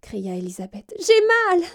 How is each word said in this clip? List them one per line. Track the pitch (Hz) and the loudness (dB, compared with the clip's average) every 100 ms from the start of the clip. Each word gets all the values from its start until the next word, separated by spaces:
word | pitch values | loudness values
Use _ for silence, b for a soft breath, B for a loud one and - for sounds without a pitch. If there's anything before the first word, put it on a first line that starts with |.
cria | - 214 190 180 | -12 -10 -8 -8
Élisabeth. | 180 180 190 208 - 415 | -8 -12 -14 -14 -16 -10
J'ai | 370 440 427 | 4 4 6
mal! | 453 440 359 339 | 2 2 0 0